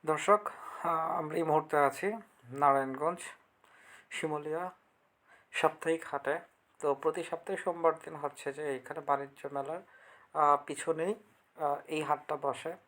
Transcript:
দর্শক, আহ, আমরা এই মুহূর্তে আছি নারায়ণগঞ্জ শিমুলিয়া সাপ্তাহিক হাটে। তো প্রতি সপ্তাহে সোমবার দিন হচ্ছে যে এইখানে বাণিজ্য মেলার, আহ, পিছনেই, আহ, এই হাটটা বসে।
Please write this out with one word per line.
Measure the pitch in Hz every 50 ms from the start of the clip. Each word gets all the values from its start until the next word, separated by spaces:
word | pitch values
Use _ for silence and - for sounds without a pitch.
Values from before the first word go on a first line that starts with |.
| -
দর্শক, | 156 156 151 - - 208 208 208 - - - - - - - -
আহ, | 170
আমরা | 165 160 160 165 165 170 156 151 160
এই | 170 165
মুহূর্তে | 156 151 156 151 156 -
আছি | 147 143 139 139 - - 196 220 226 - _ _ _ _ 120
নারায়ণগঞ্জ | 127 139 143 143 139 139 135 135 131 135 147 165 180 185 - - - _ _ _ _ _ _ _ - - - - - - _ _
শিমুলিয়া | - - - 156 151 147 147 156 156 165 180 180 - _ _ _ _ _ _ _ _ _ _ _ - _ _ _
সাপ্তাহিক | - - - 156 - - - 165 165 165 -
হাটে। | - - 139 - 135 147 170 - _ _ _ _ _ _ _
তো | - 147 143
প্রতি | 139 - 156 156 180 160
সপ্তাহে | - 170 160 - - 196
সোমবার | 185 - 185 170 170 165 165 156 156 -
দিন | - 160
হচ্ছে | 147 143 143 - - - 143 135
যে | 143 151 147
এইখানে | 135 139 143 - 147 160
বাণিজ্য | 143 139 143 139 139 139 139 - -
মেলার, | 143 143 139 135 139 160 180 196 _ - - - - - - - _ -
আহ, | 156 151 147 143 143 143
পিছনেই, | - 147 139 - 165 160 156 165 190 214 214 - _ _ _ _ _ _
আহ, | - 156 147 143 143 -
এই | - 160 156 151
হাটটা | 143 147 143 - - 156
বসে। | 139 139 139 139 - - 160 180 - _